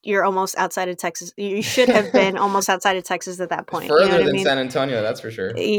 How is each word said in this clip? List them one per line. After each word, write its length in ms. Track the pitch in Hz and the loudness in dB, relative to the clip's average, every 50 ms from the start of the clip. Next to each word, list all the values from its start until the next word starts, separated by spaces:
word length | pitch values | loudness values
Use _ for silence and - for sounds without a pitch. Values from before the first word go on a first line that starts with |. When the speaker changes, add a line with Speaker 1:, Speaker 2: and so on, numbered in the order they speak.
| _ | _
Speaker 1:
you're 220 | 214 202 196 185 | 0 0 2 2
almost 320 | 196 190 185 190 190 - | 2 2 0 -2 -2 -2
outside 320 | - 180 180 - 196 185 180 | -2 -4 -2 -2 -4 -4 -4
of 80 | 180 | -6
Texas. 360 | 175 - 175 170 - 175 175 _ | -6 -6 -6 -6 -8 -14 -14 _
You, 200 | - 202 202 190 | -8 -6 -4 -4
you 40 | 208 214 | -4 -4
should 260 | - - 262 254 247 | -2 2 2 4 4
have 240 | 240 220 202 - - | 4 2 2 4 2
Speaker 2:
<laughs> 0 | |
Speaker 1:
been 240 | 202 190 190 190 | 2 2 2 2
almost 320 | - 196 202 196 196 196 - | 0 -2 0 0 0 0 0
outside 280 | 190 185 - 202 190 | -2 0 2 0 0
of 60 | 185 180 | 0 -2
Texas 360 | - 185 175 - 190 185 180 | -4 -6 -6 -6 -10 -8 -8
at 80 | 180 170 | -6 -4
that 180 | 170 156 - - | -4 -6 -6 -8
Speaker 2:
It's 100 | - 165 | -8 -8
Speaker 1:
point, 140 | - - 151 | 0 4 6
you 100 | 160 190 | 6 6
know 60 | 190 180 | 6 4
Speaker 2:
further 60 | 170 | 4
Speaker 1:
what 40 | 151 | 4
I 40 | |
Speaker 2:
than 40 | 147 | 2
Speaker 1:
mean? 140 | 139 - - | 2 2 2
Speaker 2:
San 120 | 147 135 | 2 2
Antonio, 440 | 135 131 127 - 151 135 139 127 113 | 0 -2 -2 -2 -2 -2 0 0 -2
that's 180 | 107 110 123 - | -2 -2 -4 -6
for 100 | - 110 | -8 -12
sure. 360 | 110 - 95 95 - - 87 - 214 | -8 -6 -6 -6 -4 -2 0 0 2